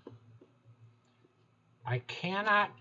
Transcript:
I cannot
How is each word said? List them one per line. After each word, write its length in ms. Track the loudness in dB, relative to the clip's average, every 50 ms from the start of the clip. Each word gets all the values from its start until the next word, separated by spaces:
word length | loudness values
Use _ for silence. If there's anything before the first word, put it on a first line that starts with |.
| -16 -18 -20 -20 -20 -20 -20 -20 -20 -20 _ _ _ -20 -20 -20 -20 -20 _ _ _ _ _ _ _ _ _ _ _ _ _ _ _ _ _ _ -6
I 140 | -4 -4 -4
cannot 720 | -4 -6 -10 -8 -6 -4 -2 0 2 4 6 4 4 2 -2 -10